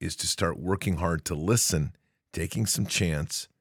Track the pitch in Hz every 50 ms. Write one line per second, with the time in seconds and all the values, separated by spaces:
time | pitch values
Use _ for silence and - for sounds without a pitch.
0 | - 87 - - - 76 - - 98 85 82 - 78 90 95 95 - 101 90 80
1 | 87 85 85 78 - - 85 73 80 92 120 117 - - - 78 73 - - _
2 | _ _ _ _ _ _ - - 82 78 - - 113 98 - - 104 - - -
3 | 98 85 78 73 76 - - - - - _ _